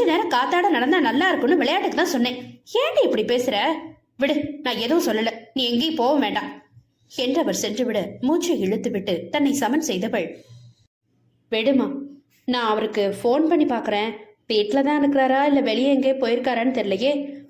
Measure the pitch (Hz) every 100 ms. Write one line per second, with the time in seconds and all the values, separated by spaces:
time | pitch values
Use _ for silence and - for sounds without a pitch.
0 | 381 339 415 247 269 349 381 262 254 359
1 | 240 247 370 294 247 339 247 370 349 285
2 | 349 247 240 247 - - - 453 605 605
3 | 359 214 208 240 240 202 277 311 - -
4 | _ - 277 294 - - 254 214 226 330
5 | - 220 226 - - 262 240 240 311 311
6 | 240 294 208 202 - - _ - _ _
7 | _ - 254 302 214 185 214 220 226 208
8 | - - 254 339 349 277 190 214 226 202
9 | 196 165 156 294 285 - 247 302 - 185
10 | 214 208 165 - - - - _ _ _
11 | _ _ _ _ - 220 226 277 - -
12 | - - _ _ - 247 226 214 214 214
13 | 196 196 240 277 320 339 285 233 - 202
14 | 220 214 - _ - 214 208 269 269 294
15 | 285 277 262 262 285 277 233 220 277 269
16 | 269 262 233 240 247 233 254 254 196 190
17 | 262 285 285 -